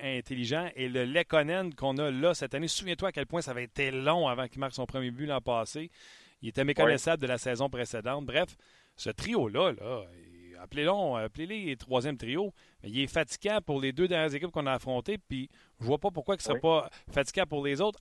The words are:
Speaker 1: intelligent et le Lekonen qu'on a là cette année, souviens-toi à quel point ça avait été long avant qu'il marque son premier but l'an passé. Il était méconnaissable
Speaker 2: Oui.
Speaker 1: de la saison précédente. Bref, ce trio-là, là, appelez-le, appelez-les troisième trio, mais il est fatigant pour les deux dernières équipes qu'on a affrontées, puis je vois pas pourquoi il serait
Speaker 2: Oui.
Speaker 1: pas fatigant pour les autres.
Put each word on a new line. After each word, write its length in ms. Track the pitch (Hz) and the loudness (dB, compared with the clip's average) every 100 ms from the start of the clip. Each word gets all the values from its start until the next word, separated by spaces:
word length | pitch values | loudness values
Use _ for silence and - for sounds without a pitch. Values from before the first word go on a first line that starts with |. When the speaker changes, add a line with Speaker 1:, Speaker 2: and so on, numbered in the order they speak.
Speaker 1:
intelligent 680 | 135 127 117 127 117 151 175 | -4 -4 -4 -4 -2 -2 -2
et 140 | 127 127 | -4 -2
le 160 | 127 | 0
Lekonen 720 | 123 156 170 160 147 180 185 | 2 2 4 4 4 2 -2
qu'on 240 | 139 135 135 | -2 -2 0
a 120 | 151 | 0
là 220 | 131 165 | 2 2
cette 220 | 170 135 | 2 -2
année, 120 | 139 160 | -4 -2
souviens-toi 420 | - 196 170 190 | -4 -4 -2 -2
à 40 | |
quel 140 | 156 139 | -2 -4
point 160 | 170 | -4
ça 80 | 156 | -4
avait 140 | 123 | -6
été 260 | 120 - 139 | -6 -2 -2
long 360 | 131 135 175 151 | 2 2 4 4
avant 220 | 123 127 | 0 -2
qu'il 120 | 135 | -4
marque 120 | 135 | -4
son 140 | 131 123 | -4 -6
premier 240 | 131 127 | -4 -4
but 160 | 120 151 | -4 -4
l'an 160 | 135 | -2
passé. 480 | 120 117 110 147 170 - - - - _ | 0 0 0 -6 -10 -14 -20 -20 -20 _
Il 80 | 113 | -6
était 160 | 123 | 0
méconnaissable 580 | 139 147 156 143 - 165 | 2 6 6 6 4 2
Speaker 2:
Oui. 40 | 131 | 2
Speaker 1:
de 40 | |
la 60 | 123 | 0
saison 300 | 131 120 139 | 0 0 0
précédente. 560 | 127 120 117 107 143 | -2 -4 -4 -4 -4
Bref, 320 | 139 131 180 - _ _ _ | 0 0 0 -2 _ _ _
ce 160 | - - | -8 -6
trio-là, 640 | - - 233 117 110 185 | -4 -2 2 2 4 2
là, 320 | 107 104 123 90 87 85 - 87 87 | 2 -4 -6 -8 -16 -20 -20 -20 -18
appelez-le, 280 | 92 139 151 | -8 0 2
appelez-les 840 | 202 175 120 110 139 165 214 185 127 | 2 2 0 -2 -6 -8 -6 -6 -6
troisième 400 | - 127 135 127 | 0 0 0 -4
trio, 360 | 113 143 202 - - _ | -4 -4 -4 -6 -20 _
mais 80 | 101 | -6
il 100 | 117 | -2
est 40 | 135 | 0
fatigant 460 | 165 151 - 202 214 | 0 0 -2 0 0
pour 160 | - 143 | 0 0
les 120 | 135 | 0
deux 160 | 131 180 | 2 2
dernières 260 | 170 156 | 2 0
équipes 160 | 143 175 | 0 -4
qu'on 160 | 160 143 | -2 0
a 60 | |
affrontées, 460 | 127 131 127 117 208 | 0 0 -2 -2 -6
puis 300 | - 131 131 - - _ | -6 -8 -8 -14 -20 _
je 40 | |
vois 140 | 117 143 | 0 0
pas 120 | 202 | 0
pourquoi 240 | 190 196 | -2 -2
il 60 | 196 | -2
serait 140 | - | 0
Speaker 2:
Oui. 60 | 139 | 2
Speaker 1:
pas 280 | 156 160 139 - - | 4 4 2 -8 -4
fatigant 340 | 143 139 - 180 | 0 0 0 0
pour 180 | 151 | 0
les 160 | 139 143 | 0 2
autres. 180 | 208 196 | 0 -2